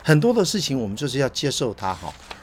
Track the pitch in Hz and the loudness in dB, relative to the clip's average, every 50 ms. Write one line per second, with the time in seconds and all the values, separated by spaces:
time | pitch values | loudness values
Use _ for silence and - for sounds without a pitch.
0 | - - 156 151 151 233 240 233 185 - - 208 - - 135 131 113 98 101 107 | 2 4 4 6 6 4 4 4 2 2 0 -2 -2 -2 -2 -2 -2 -4 -4 -4
1 | 147 139 120 135 135 127 - - - 143 131 - 143 117 98 - - 95 92 82 | -6 -4 -2 0 -2 -2 -2 -2 -4 -2 -2 -2 -2 -4 -4 -4 -4 -6 -6 -6
2 | 87 76 - - - - - - | -8 -12 -12 -14 -18 -18 -18 -18